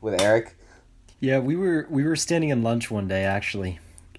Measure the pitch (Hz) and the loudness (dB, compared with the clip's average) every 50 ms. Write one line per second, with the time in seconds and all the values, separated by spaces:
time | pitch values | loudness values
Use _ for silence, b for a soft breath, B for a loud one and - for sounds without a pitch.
0 | - 110 101 90 98 104 110 117 113 - - b b b b b b b _ - | -6 -2 0 2 4 4 4 4 2 -2 -10 b b b b b b b _ -20
1 | - - - _ - 131 131 135 123 131 160 175 196 185 170 156 147 - 160 135 | -20 -20 -10 _ -2 0 0 2 0 0 -2 0 0 0 0 0 -2 -2 -2 0
2 | 143 156 165 151 - - 170 170 160 151 139 120 113 117 117 117 117 - 110 104 | 0 0 0 -2 0 0 0 0 2 2 0 0 2 0 0 -2 -2 -4 -4 -4
3 | 98 92 95 95 95 98 98 101 - - - 101 95 92 90 82 b b b b | -2 -2 -2 0 0 0 0 -2 -4 -6 -6 -6 -6 -6 -8 -10 b b b b
4 | b - - | b -20 -10